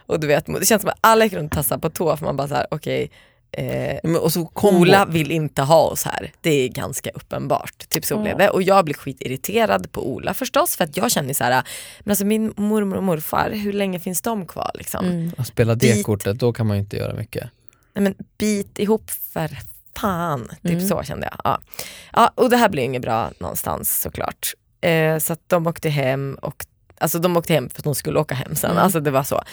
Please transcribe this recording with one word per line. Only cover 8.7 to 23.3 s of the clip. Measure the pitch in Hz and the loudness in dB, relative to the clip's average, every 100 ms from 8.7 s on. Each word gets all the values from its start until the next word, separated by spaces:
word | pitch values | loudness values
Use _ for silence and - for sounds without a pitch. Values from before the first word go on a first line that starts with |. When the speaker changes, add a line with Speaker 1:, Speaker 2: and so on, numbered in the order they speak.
| 196 | 4
Speaker 1:
blir | 170 | 4
skitirriterad | - - - - 131 - 220 208 196 185 | -2 -8 -8 -8 -8 -2 0 2 0 -2
på | - - | -6 -6
Ola | 117 - | -4 -4
förstås, | 196 254 277 339 - | -4 0 2 2 0
för | |
att | 160 180 | -2 -2
jag | 233 | 0
känner | 190 135 | 0 -2
så | - | 0
här, | 123 127 - - - - | 2 2 0 -8 -16 -8
men | 208 | -2
alltså | 202 | 0
min | 202 220 220 - | 2 0 0 -2
mormor | 208 214 196 190 | 0 0 0 0
och | |
morfar, | 190 156 - - - | 0 -2 -2 0 0
hur | 220 202 | -2 -4
länge | 202 196 180 | -2 -2 -4
finns | 190 175 | -6 -4
de | 233 220 165 | -4 -4 -6
kvar | - - | -8 -8
liksom? | - - - | -8 -8 -4
Speaker 3:
Mm. | 180 175 165 - | -2 -2 -4 -6
Speaker 2:
Att | 123 | -4
spela | - 113 | 0 2
det | 113 120 | 4 4
Speaker 1:
Bit- | 110 | 4
Speaker 2:
kortet, | 107 101 98 113 | 2 -2 -2 0
då | 120 | 0
kan | 117 110 | 0 0
man | 101 | 0
ju | |
inte | 98 - | -2 -4
göra | 107 | -6
mycket. | 104 110 - - - _ _ _ | -6 -8 -10 -10 -14 _ _ _
Speaker 1:
Nej, | 202 | -2
men | 196 - - - | -2 -2 -12 -4
bit | 214 208 202 - | -2 -2 -4 -2
ihop | 208 220 - - - | 0 0 -2 -10 -8
för | - 151 - - - - - | -6 -6 -8 -16 -20 -18 -6
fan. | 208 170 170 135 - - | -4 -2 -2 -4 -8 -8
Typ | 175 | -2
Speaker 3:
Mm. | 170 190 | -2 0
Speaker 1:
så | 165 | -2
kände | - - - | -4 -6 -8
jag. | - | -6
Ja. | - - - - - - - | -4 -4 -6 -14 -14 -16 -4
Ja, | - 233 | 2 2
och | - 254 | 4 4
det | 240 | 4
här | 220 | 4
blir | 151 | 2
inget | 123 127 | -2 -2
bra | 123 113 92 | -2 -2 -2